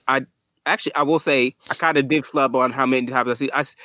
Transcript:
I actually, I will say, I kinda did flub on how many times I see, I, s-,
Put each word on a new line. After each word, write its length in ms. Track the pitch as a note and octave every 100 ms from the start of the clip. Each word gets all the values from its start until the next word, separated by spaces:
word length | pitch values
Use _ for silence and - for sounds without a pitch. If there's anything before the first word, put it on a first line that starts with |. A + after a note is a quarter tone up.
| -
I 180 | C3+ C3 _ _ _ D3
actually, 300 | F#3+ - D3
I 60 |
will 180 | D3 D#3+
say, 360 | - C#3 B2 - -
I 40 | -
kinda 280 | E3 D3+
did 220 | C3+ D#3 -
flub 300 | D3+ C3+ B2+
on 160 | B2+
how 140 | A#2+ C3
many 220 | C3 A#2+
times 220 | B2+ B2
I 40 |
see, 180 | A#2+ C#3
I, 100 | C3+
s-, 140 | D3 -